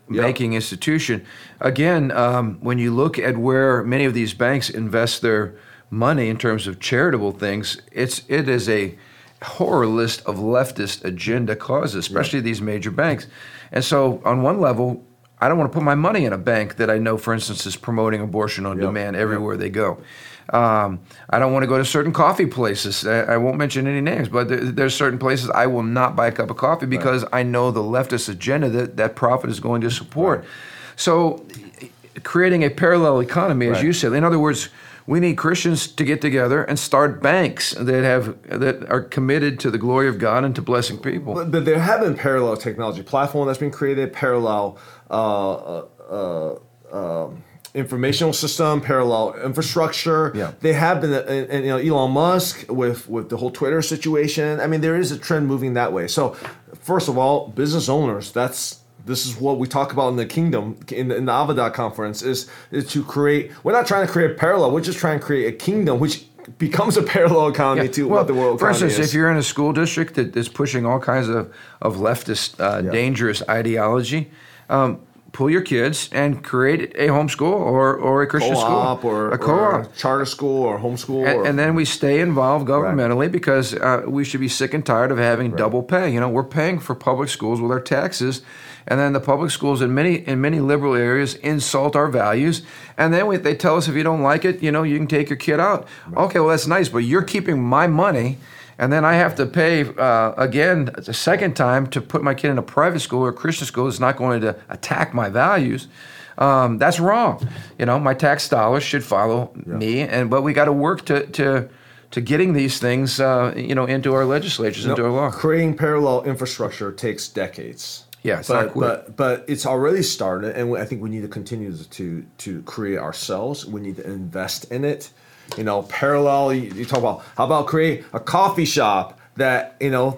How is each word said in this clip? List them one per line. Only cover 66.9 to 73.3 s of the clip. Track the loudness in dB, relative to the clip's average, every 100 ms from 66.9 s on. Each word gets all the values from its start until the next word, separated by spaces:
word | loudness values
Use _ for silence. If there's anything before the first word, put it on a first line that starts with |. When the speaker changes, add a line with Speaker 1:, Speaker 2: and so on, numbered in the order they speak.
| 2
Speaker 1:
a |
parallel | 2 4 4 4 2
economy | 2 2 2 0
Speaker 2:
Yeah. |
Speaker 1:
to | 0 2
Speaker 2:
Well, | 2
Speaker 1:
what | 2
the |
world | 2 2 4
Speaker 2:
for | 2
Speaker 1:
economy | 4 2
Speaker 2:
instance, | 2 0
Speaker 1:
is. |
Speaker 2:
if | 2
you're | 2
in | 2
a |
school | 0 0 0
district | 2 0 0 -2 -2
that | -2 -2
is | -4
pushing | -2 -2 0 0
all | 0
kinds | 0 0 0
of, | -2 -4 -12 -20 -4
of | -4 0
leftist, | 0 0 -2 -4 -4 -2
uh, | 0 0
Speaker 1:
Yeah. | 0
Speaker 2:
dangerous | 0 0 0 0